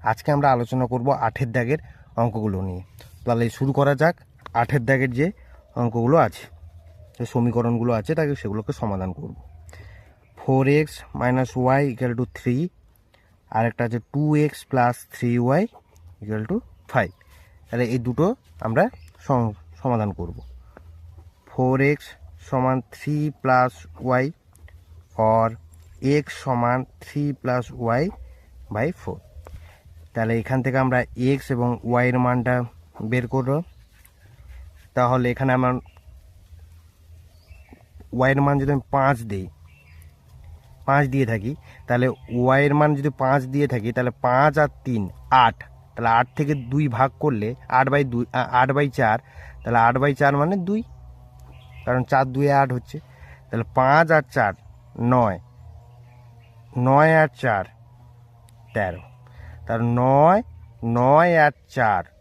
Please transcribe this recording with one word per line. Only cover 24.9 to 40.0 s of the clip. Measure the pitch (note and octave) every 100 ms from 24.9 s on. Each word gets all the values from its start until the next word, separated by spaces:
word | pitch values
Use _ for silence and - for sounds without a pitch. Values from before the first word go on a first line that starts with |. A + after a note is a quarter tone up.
| - _ - A2
or | A2+ A2+ A2+ - - - - C3 D3
x | C#3+ -
সমান | - B2 A#2+ B2+ B2+ -
থ্রি | - D3 D3 C3+
plus | C3 B2 A#2+ - A#2 A#2
y | F3+ - - - _ - -
by | G#2 C#3 -
four। | - F#2 - - - - - - - - -
তাহলে | - A2+ A#2
এখান | G#2+ C3
থেকে | B2+ C3
আমরা | C3 B2+ - - B2+
এক্স | C#3 - B2+
এবং | B2 A#2 A#2+
ওয়াই | A#2+ B2
এর | B2
মানটা | B2 B2 A#2+ B2 A#2+ - - - A2
বের | B2 A#2+
করব। | C3 B2+ C#3+ F3 - - _ - _ - - - - - - - -
তাহলে | A#2+ B2+ B2
এখানে | A#2+ C3+ B2+
আমার | B2+ B2+ - - - - - - - - - - - _ - - - _ _ - - - _ - - A#2+
ওয়াই | B2+
এর | C3+ C#3
মান | C#3+
যদি | C#3 C#3
আমি | - C#3
পাঁচ | C3+ B2 A2+
দিই, | G2+ F#2 - - - - -